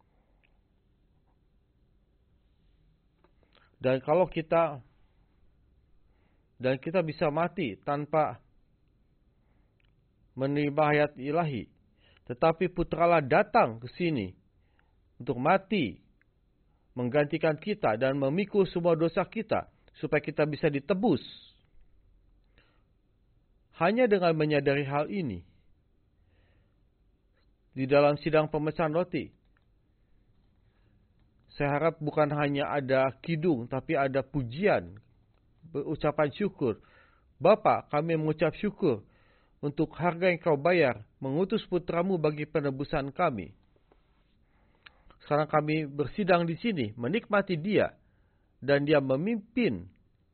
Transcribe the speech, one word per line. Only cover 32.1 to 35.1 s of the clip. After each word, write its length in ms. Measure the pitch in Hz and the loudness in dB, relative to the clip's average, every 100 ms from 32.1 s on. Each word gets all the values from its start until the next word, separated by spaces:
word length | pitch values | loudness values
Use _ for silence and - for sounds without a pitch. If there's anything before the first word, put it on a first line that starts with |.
| 156 151 | 0 0
hanya 360 | 147 143 143 139 | 0 -2 -2 -2
ada 400 | 147 127 131 135 - | -4 0 2 0 -2
kidung, 460 | - 165 175 131 120 | -6 -2 0 0 -2
tapi 240 | 131 - | -6 -2
ada 280 | 156 139 131 | -2 0 -2
pujian, 720 | 131 147 120 135 202 131 87 95 _ | -2 -4 -6 -2 2 2 -2 -14 _